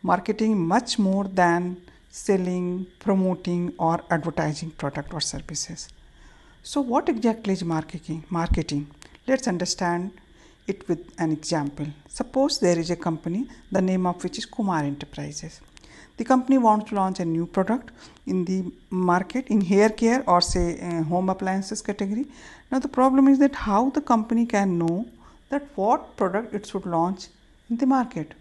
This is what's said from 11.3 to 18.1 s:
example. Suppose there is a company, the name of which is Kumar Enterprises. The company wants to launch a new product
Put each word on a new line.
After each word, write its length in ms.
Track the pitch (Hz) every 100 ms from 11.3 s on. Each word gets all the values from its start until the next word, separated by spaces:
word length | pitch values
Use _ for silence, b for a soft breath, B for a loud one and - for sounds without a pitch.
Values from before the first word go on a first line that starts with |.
example. 540 | 151 - 160 143 147 147 147 -
Suppose 480 | - - 262 277 -
there 220 | 180 170
is 100 | 165
a 60 | 170
company, 520 | 175 160 - 185 262 B B
the 80 | 196
name 280 | 185 185 180
of 160 | 175
which 160 | 180 -
is 60 | -
Kumar 320 | - 208 165
Enterprises. 840 | 143 143 147 - 147 147 160 - - B B B B -
The 80 | 226
company 320 | 262 254 269
wants 320 | 226 214 214
to 60 | 202
launch 240 | 190 185
a 60 | 170
new 200 | 165 170
product 460 | - 190 233 - B B